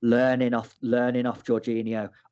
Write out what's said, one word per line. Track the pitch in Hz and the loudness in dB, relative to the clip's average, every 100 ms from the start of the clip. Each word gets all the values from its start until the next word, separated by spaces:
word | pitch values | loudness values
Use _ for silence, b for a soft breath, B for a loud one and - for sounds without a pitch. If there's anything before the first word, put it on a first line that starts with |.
Learning | 117 120 127 127 123 | 2 4 4 2 0
off, | 117 110 _ | -2 -6 _
learning | 120 120 123 123 123 | -2 0 0 0 -2
off | 113 | -4
Jorginho, | - 113 117 113 110 110 104 b b | -2 -2 0 -4 -2 -6 -6 b b